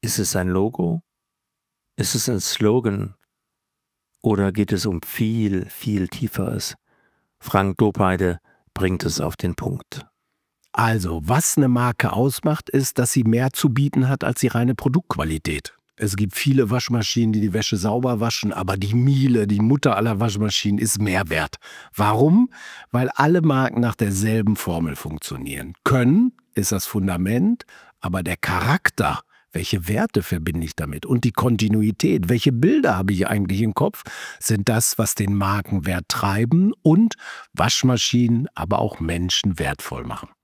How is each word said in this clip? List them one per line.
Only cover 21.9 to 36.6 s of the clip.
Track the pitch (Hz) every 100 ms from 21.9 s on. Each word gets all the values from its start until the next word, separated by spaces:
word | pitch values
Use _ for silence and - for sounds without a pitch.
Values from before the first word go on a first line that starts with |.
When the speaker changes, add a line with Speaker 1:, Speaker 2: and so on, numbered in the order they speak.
| -
Speaker 2:
Warum? | 104 110 147 190 254 - - - -
Weil | 120 127 -
alle | 147 175
Marken | 160 135 131 117
nach | 120 107
derselben | 104 95 107 110 104 104
Formel | - 82 82 69
funktionieren. | 78 78 - 67 71 69 76 - -
Können | 131 123 175 247 - _
ist | - 98
das | 101 -
Fundament, | 110 95 87 92 117 196 240 - - - _
aber | 90 92
der | 90 90
Charakter, | - 92 107 170 - - 78 69 - _ _
welche | - 87 101 85
Werte | 104 220 -
verbinde | - 87 80 82 80
ich | -
damit | 73 73 -
und | 123
die | 120
Kontinuität, | - 123 113 107 107 107 104 160 - 170
welche | 120 -
Bilder | 120 156 302 220 98
habe | 95
ich | 92 95
eigentlich | 104 92 98
im | 110
Kopf, | 98 170 - - - - -
sind | - 107 98
das, | 113 120 -
was | 107 -
den | 101
Markenwert | 101 98 101 95 98 80 90 87
treiben | - 98 101 117 165